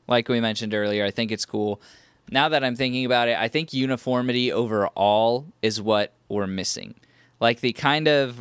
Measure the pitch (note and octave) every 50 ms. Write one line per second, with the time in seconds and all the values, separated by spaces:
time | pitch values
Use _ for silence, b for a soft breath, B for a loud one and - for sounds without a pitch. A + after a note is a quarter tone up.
0 | _ - B2 A#2+ A2+ - B2 A#2 A#2 A2 G#2+ G2+ A2+ G#2+ G#2+ G#2 G#2 G#2 G#2 G#2
1 | G2+ G2 - A#2+ A2+ G#2+ A2 - - - - G#2+ G#2 G#2 G2+ b b b b b
2 | b b b b b - B2 C3+ D3 D#3 D#3 C#3 C3 B2+ A#2+ A#2 C3+ B2+ B2+ B2+
3 | B2+ B2 B2 A#2+ A#2+ A#2 A#2 E2 A2+ A#2 - D#3 D#3+ - C#3 C3 C3+ C3 B2+ A#2
4 | - B2+ B2+ B2 B2 B2+ B2 B2 B2 A#2+ D2+ A2 A#2+ G#2+ A2 G#2 G2 - - -
5 | G2 G#2 G#2 G#2+ A2+ A#2 A#2+ C3 D3 F3+ - _ - A2 G#2+ G#2+ G2+ A2 G#2+ G#2
6 | G#2 - _ _ _ - G#2 G#2 G2 F#2+ F#2+ F#2+ F2+ - - - - - - b
7 | b b b b b b b - A#2+ A#2 A#2+ - - A#2+ A2+ - D3+ C#3 D3 D#3
8 | D#3 D#3 D3 C#3 C3+ B2+ A#2+ A#2+